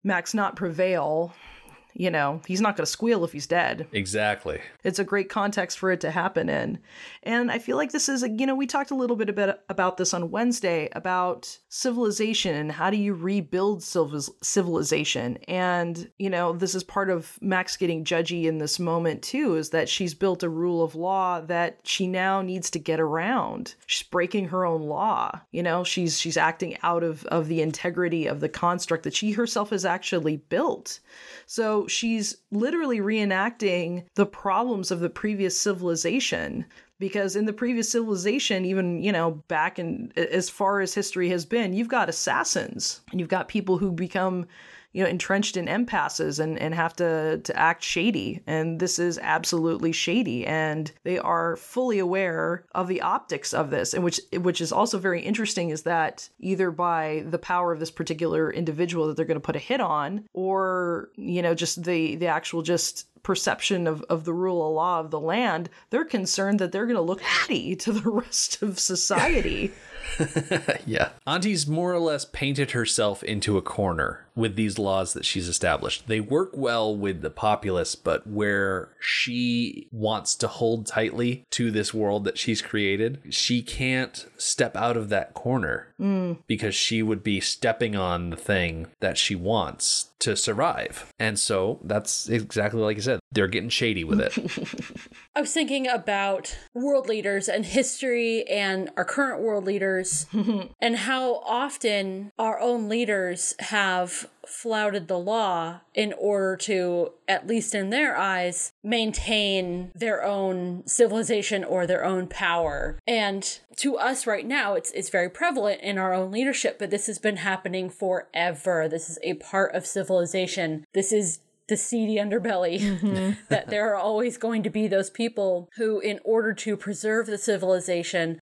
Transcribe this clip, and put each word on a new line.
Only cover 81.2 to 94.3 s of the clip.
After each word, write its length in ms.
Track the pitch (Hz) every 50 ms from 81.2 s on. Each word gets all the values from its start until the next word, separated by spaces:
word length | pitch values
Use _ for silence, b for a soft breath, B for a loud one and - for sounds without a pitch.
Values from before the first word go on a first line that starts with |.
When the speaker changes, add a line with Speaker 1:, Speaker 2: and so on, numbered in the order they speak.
| 120 120 123 131 - _
Speaker 2:
to 180 | - - 120 117
this 240 | 107 107 101 - -
world 300 | 110 107 101 101 104 101
that 120 | 98 -
she's 240 | - - - 113 104
created, 640 | - - - 107 104 98 98 98 110 120 135 139 - 143
she 320 | - - - - 123 120
can't 640 | 117 - - - 131 127 127 127 131 - - - - - _
step 400 | - - - - - 135 117 -
out 200 | 95 113 120 117
of 120 | 117 107 101
that 260 | 104 95 - - -
corner 540 | - - 120 131 127 95 73 58 - - - _ -
Speaker 1:
Mm. 380 | 190 196 196 185 185 175 170 - _ -
Speaker 2:
because 260 | 117 - 117 104 95
she 280 | - - - 117 110 110
would 180 | 107 110 98
be 180 | - 113 101 92
stepping 540 | - - - - - 117 110 - 120 110 104
on 360 | 98 92 90 87 87 87 87
the 60 | 82
thing 520 | - - - 104 92 87 85 80 80 82 - _ _
that 160 | - 92 -
she 200 | - - - 104
wants 720 | 90 87 98 113 107 87 69 - - - - - - - - _ _
to 160 | - 127 104
survive. 720 | - - - 107 104 151 180 - - 57 - - - - - - -
And 180 | 110 110 107 101
so 400 | - - 110 95 92 104 127 - -
that's 440 | 85 107 107 104 - - - - -
exactly 520 | 117 117 104 - - 110 101 104 113 113
like 140 | 110 107 107
I 40 | 104
said, 200 | 98 131 123 98 _ _
they're 160 | - - 196
getting 220 | - - 107 98 120
shady 340 | - - 127 113 107 90
with 180 | 82 - 202 208
it. 160 | - -